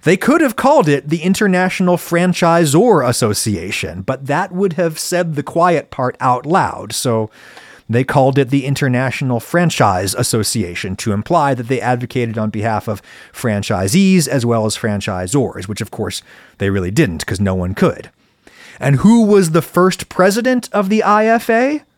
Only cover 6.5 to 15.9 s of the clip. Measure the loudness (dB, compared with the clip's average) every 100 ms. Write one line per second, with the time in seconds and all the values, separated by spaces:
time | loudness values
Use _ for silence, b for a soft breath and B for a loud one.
6.5 | 0 0 -4 -10 -6 -2 -2 -2 B B
7.5 | B B B _ 0 2 2 2 2 2
8.5 | 0 0 -2 0 0 -2 -2 -2 -4 -2
9.5 | 0 0 2 2 2 -2 -2 -2 -2 -2
10.5 | -2 -4 -6 -8 -6 -4 -4 0 0 2
11.5 | -2 -2 -4 -2 -2 -2 -4 -4 -4 -4
12.5 | -4 -2 -4 -4 -8 B B B -6 -2
13.5 | -2 -2 -2 2 4 4 4 2 0 0
14.5 | 0 0 -2 -4 -4 -4 -6 -2 -2 -2
15.5 | -4 -10 -8 -8